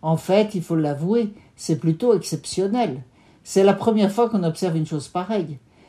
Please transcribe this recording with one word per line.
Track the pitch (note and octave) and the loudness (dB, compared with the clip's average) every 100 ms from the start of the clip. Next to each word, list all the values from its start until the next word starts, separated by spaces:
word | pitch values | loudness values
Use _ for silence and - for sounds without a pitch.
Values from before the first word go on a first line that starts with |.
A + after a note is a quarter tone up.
En | D#3+ E3 | 0 -2
fait, | - F#3+ G#3+ G3+ | 2 2 2 -2
il | |
faut | E3 E3 | -2 -2
l'avouer, | D3+ C#3+ E3 A#3 G#3+ - - _ | 0 -2 0 0 -2 -6 -20 _
c'est | - D3+ | -4 -2
plutôt | E3 D#3+ B3 G#3 | 0 0 2 2
exceptionnel. | - D#3+ - - G3 A#3+ A3 C3+ B2+ _ _ _ | 0 -8 -6 -4 -2 0 -2 -4 -12 _ _ _
C'est | - F#3+ | -2 4
la | G3 G3 | 4 4
première | - G#3+ G3 | 2 2 2
fois | G3+ A#3 | 2 0
qu'on | A3 | 2
observe | E3 D#3+ F#3 E3 | 0 -2 -2 -2
une | D#3 | -2
chose | D#3 - | -6 -6
pareille. | F3+ F#3 A3 D#3 C#3 _ _ | -8 -4 -4 -4 -10 _ _